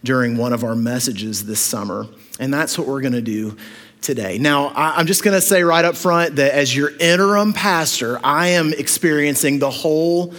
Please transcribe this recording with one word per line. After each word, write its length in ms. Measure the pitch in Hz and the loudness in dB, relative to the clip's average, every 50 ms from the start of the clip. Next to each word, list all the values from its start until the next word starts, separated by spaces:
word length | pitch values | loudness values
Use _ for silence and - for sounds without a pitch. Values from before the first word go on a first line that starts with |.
| - | -2
during 320 | 123 131 127 123 120 117 | 0 0 0 0 0 0
one 160 | 117 117 123 | -2 0 -2
of 100 | 120 117 123 | -2 -2 -2
our 120 | 113 113 | -2 -2
messages 680 | 117 113 120 123 123 120 135 107 95 107 110 107 98 104 | -2 -2 -2 -2 -2 -4 -4 -4 -6 -6 -6 -6 -8 -8
this 140 | 104 107 104 | -6 -4 -4
summer. 460 | - - - 107 104 101 90 104 110 110 - - - - - - | -2 -2 -4 -6 -6 -6 -6 -8 -8 -10 -16 -20 -20 -20 -12 -8
And 140 | 127 135 | -4 -2
that's 260 | 139 147 160 151 - 175 | -2 -2 -2 -2 -4 -4
what 80 | 156 | -4
we're 140 | 127 135 135 | -4 -4 -2
gonna 200 | 131 131 123 120 | -2 -2 -2 -2
do 360 | 113 110 107 107 110 107 107 - - - - - - - _ _ | -2 -2 -4 -4 -4 -6 -8 -12 -18 -20 -20 -20 -20 -20 _ _
today. 380 | - - 135 120 104 95 90 110 | -6 -4 -4 -4 -4 -4 -4 0
Now, 300 | 139 147 147 143 143 139 | 2 2 4 2 2 0
I, 300 | - - 151 160 139 170 | 0 0 0 0 2 2
I'm 80 | 170 | 2
just 180 | 160 190 - - | 2 0 2 2
gonna 160 | 202 196 185 | 2 2 4
say 240 | - - 196 180 175 | 4 4 4 4 4
right 200 | 170 165 170 165 | 4 4 4 4
up 120 | 170 170 | 2 0
front 400 | - - 180 170 170 170 160 - | 0 0 2 2 2 2 0 0
that 180 | 143 139 143 135 | 2 2 2 2
as 200 | 143 143 127 127 | 2 0 2 0
your 200 | 139 143 147 - - | 0 -2 -2 0 0
interim 540 | 170 170 170 180 196 196 208 208 208 214 | 2 4 4 4 4 4 4 2 2 0
pastor, 680 | 214 - - 208 180 165 156 - - - 127 113 123 - | 0 0 0 0 2 2 0 -2 -2 -4 -4 -4 -4 -2
I 280 | - 135 147 156 175 180 | 0 0 2 2 2 2
am 220 | 180 175 160 156 | 2 2 0 0
experiencing 840 | 156 143 131 - - - - 165 151 147 147 147 139 - - 139 143 139 | -2 -4 -2 -4 -2 0 0 0 2 2 0 0 0 0 0 0 0 0
the 120 | 143 139 | 0 -2
whole 640 | 131 - - 160 156 156 165 170 170 175 180 175 - | -4 -4 -2 0 0 2 2 2 2 0 -2 -4 -8